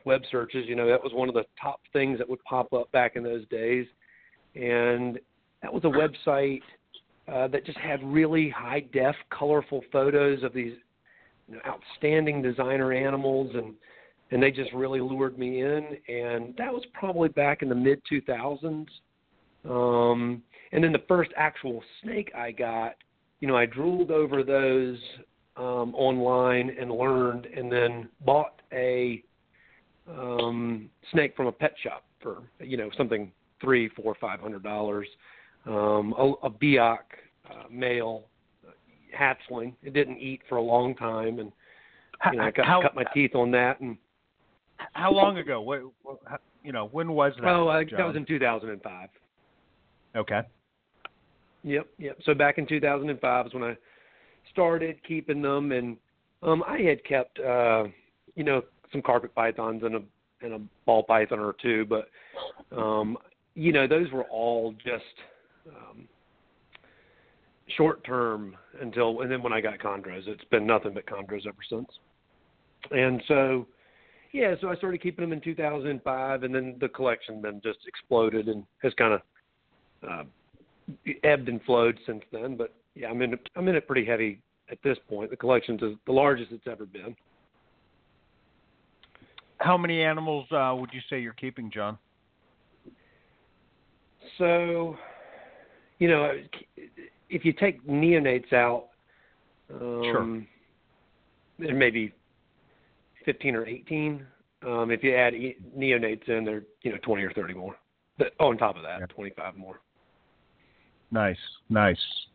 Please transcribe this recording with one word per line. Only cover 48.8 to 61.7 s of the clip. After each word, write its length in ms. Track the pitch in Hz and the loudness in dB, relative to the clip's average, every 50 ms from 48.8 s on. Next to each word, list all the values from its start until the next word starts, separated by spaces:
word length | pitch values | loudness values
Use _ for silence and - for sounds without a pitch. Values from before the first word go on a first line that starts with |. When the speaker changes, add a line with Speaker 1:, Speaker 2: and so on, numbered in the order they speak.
Speaker 1:
five. 280 | - 107 95 90 92 - _ _ _ _ _ _ _ _ _ _ _ _ _ _ _ _ _ _ _ _ - | -12 -14 -14 -14 -18 -20 _ _ _ _ _ _ _ _ _ _ _ _ _ _ _ _ _ _ _ _ -6
Speaker 2:
Okay. 260 | 113 104 - 110 104 117 - _ _ _ _ _ _ _ _ _ _ _ - - _ _ _ _ _ _ _ _ _ - | -6 -4 -2 -2 -4 -4 -4 _ _ _ _ _ _ _ _ _ _ _ -20 -20 _ _ _ _ _ _ _ _ _ -6
Speaker 1:
Yep, 240 | 147 143 147 156 - _ - | -4 -4 -4 -4 -6 _ -14
yep. 200 | 151 135 - - - | -12 -12 -12 -4 0
So 80 | 151 147 | 0 4
back 240 | 139 147 143 143 165 | 4 4 4 4 2
in 100 | 147 131 | -2 -2
two 120 | 156 151 | 0 0
thousand 300 | 135 143 143 143 139 151 | 2 2 0 0 -2 -4
and 100 | 139 117 | -4 -2
five 280 | - 127 123 123 120 123 | 0 2 2 2 0 -2
is 60 | 123 | -6
when 100 | 127 117 | -6 -6
I 140 | 117 113 - _ _ _ _ _ _ _ _ _ _ _ _ _ - | -6 -8 -10 _ _ _ _ _ _ _ _ _ _ _ _ _ -8
started 460 | _ 196 175 165 165 165 160 160 156 - - - | _ 2 4 4 4 2 0 -4 -6 -8 -8 -6
keeping 340 | 160 156 151 - 143 147 | -6 -6 -2 -2 -2 -2
them, 300 | 143 139 139 143 143 143 | 0 0 0 0 0 0
and, 260 | 131 127 120 120 117 - _ _ _ _ _ _ _ _ - | -2 -2 -2 -4 -8 -10 _ _ _ _ _ _ _ _ 0
um, 200 | 165 160 165 - - | 2 2 2 2 -2
I 120 | 277 - | -2 2
had 240 | 208 156 143 143 - | 2 2 2 2 0
kept, 340 | - 139 131 123 - _ - | -2 0 0 0 -2 _ -6
uh, 460 | 131 127 123 123 120 117 113 110 107 101 - - _ _ _ _ _ - _ | -2 0 2 4 4 4 4 4 2 -2 -6 -14 _ _ _ _ _ -16 _
you 80 | 170 147 | -4 -2
know, 200 | 147 135 127 - - _ _ _ _ | 0 0 0 -2 -4 _ _ _ _
some 100 | - 143 | -8 -4
carpet 320 | - - 120 120 117 120 - | 0 2 2 2 0 0 -2
pythons 480 | - 113 113 113 - 113 113 113 113 113 | 0 0 0 0 -2 -4 -4 -4 -4 -4
and 120 | 113 110 | -4 -4
a, 60 | 110 101 101 _ _ _ _ _ _ | -4 -6 -10 _ _ _ _ _ _
and 120 | 123 117 113 | -12 -10 -10
a 60 | 107 107 101 - _ _ | -10 -12 -16 -18 _ _
ball 180 | - 113 110 110 | 4 6 6 6
python 360 | - 117 110 107 - 120 107 | 6 4 4 4 4 0 -2
or 160 | 107 104 98 - | -2 -4 -6 -2
two, 240 | - 123 | 0 0